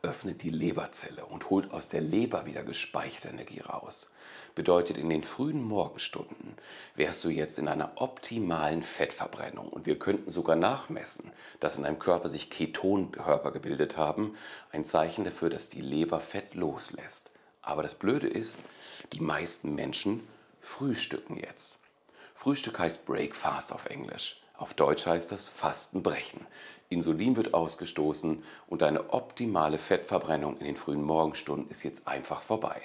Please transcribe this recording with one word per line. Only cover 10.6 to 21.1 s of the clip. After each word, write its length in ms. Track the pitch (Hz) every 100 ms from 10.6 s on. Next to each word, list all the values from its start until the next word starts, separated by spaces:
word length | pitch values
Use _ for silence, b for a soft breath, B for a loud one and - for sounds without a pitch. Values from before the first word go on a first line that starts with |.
| 95 135 - 80 - - - - B B
dass 160 | 71 71
in 80 |
deinem 160 | 71 76
Körper 280 | - 87 85
sich 220 | 73 -
Ketonkörper 1000 | - 80 - 95 98 90 - - 71 -
gebildet 440 | 76 80 71 73 -
haben. 400 | 76 73 107 107 B B B
Ein 120 | 78
Zeichen 400 | 76 80 80 92
dafür, 260 | 92 - 82
dass 180 | - -
die 120 | -
Leber 400 | 67 73 80 80
Fett 340 | - 98 -
loslässt. 760 | 92 85 - - - - - - b b b
Aber 200 | - 76
das 120 | 76
Blöde 320 | - 95 139 -
ist, 320 | - - - B B B B B
die 80 | -
meisten 560 | 78 73 85 - 78 73
Menschen 500 | 69 76 101 113 113 B B _
frühstücken 760 | - - 139 117 -